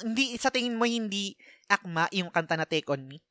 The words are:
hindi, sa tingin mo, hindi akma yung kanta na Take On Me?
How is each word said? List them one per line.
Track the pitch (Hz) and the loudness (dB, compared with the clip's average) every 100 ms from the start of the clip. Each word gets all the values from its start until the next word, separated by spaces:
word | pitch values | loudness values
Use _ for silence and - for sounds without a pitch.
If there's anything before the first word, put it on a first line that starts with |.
hindi, | 233 226 262 240 | -2 0 0 0
sa | 262 | 2
tingin | 247 240 226 | 2 0 2
mo, | |
hindi | 233 233 214 196 196 - - - - | 2 2 -2 -4 -4 -8 -18 -12 0
akma | 202 175 165 175 | 0 2 0 2
yung | 190 175 | 0 -2
kanta | 170 160 160 | -2 0 -2
na | 160 | 0
Take | 156 - | 0 0
On | 139 | -4
Me? | 135 147 _ | -6 -18 _